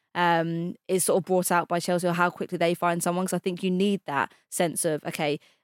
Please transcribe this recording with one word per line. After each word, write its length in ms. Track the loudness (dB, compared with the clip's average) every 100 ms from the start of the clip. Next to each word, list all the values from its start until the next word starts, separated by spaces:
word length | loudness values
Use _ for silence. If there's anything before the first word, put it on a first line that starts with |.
| _
um, 600 | 0 2 2 2 -2 -4 -8 -4
is 160 | 0
sort 180 | 2 2
of 20 |
brought 260 | 2 0 2
out 180 | 0 2
by 120 | -2
Chelsea, 260 | 0 0 0
or 60 |
how 160 | 2 0
quickly 300 | 0 -6 0
they 160 | 0
find 280 | 2 0 0
someone. 220 | 0 -2
'Cause 80 | -2
I 60 | -2
think 240 | -4 -2
you 80 | 0
need 320 | 2 2 0
that 260 | -2 -2 -2 -6 _
sense 340 | -2 -2 0
of, 180 | -2 -2 -4
"Okay, 340 | -2 -2 -2 -6 _